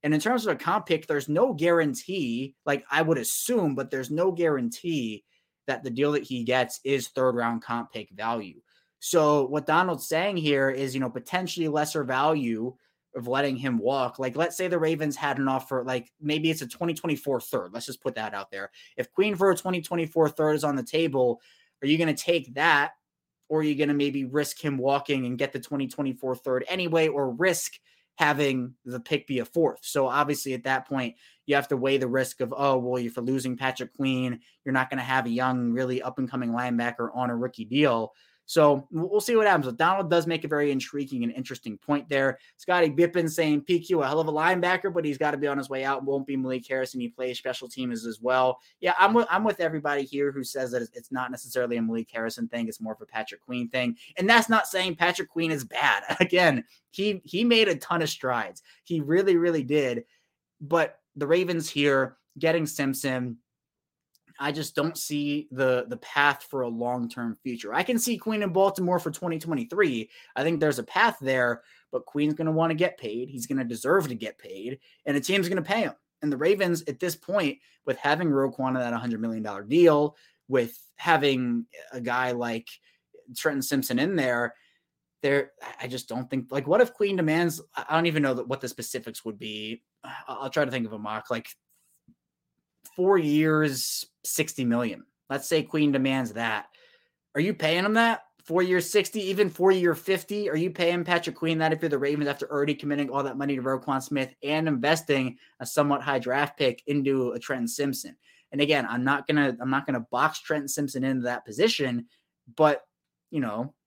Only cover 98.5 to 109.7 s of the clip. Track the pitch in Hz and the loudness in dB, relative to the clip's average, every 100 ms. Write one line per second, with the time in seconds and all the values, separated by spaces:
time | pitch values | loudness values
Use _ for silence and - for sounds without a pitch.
98.5 | 170 180 180 - 208 185 220 190 196 202 | 0 2 2 2 0 0 -4 -4 0 0
99.5 | 156 185 190 175 156 - 190 - 208 202 | 4 6 6 4 2 0 -2 -2 -4 0
100.5 | 156 175 165 175 175 170 170 170 139 160 | 0 0 2 0 2 2 0 0 -4 0
101.5 | 160 160 156 165 143 139 147 143 139 139 | 2 2 2 0 0 0 0 -2 -2 -4
102.5 | 147 143 143 147 143 139 135 139 127 143 | -2 0 -2 -2 -2 -2 -2 -4 -4 -2
103.5 | 135 127 131 131 135 131 143 131 _ 143 | -2 0 -2 0 -2 -2 -4 -4 _ -4
104.5 | 156 160 135 139 160 - 139 131 127 _ | -2 0 0 2 2 2 0 0 -6 _
105.5 | _ 131 - 143 139 143 135 120 131 143 | _ -4 2 2 2 0 -2 0 0 -2
106.5 | - 135 120 - 143 139 135 123 120 - | 2 0 0 -2 0 2 2 0 -4 -6
107.5 | 131 117 - 143 131 - - _ _ _ | -4 -4 -2 -4 -4 -10 -16 _ _ _
108.5 | 139 147 147 110 120 127 139 143 151 139 | 0 2 2 0 -2 0 0 2 2 2
109.5 | 120 127 | 0 -2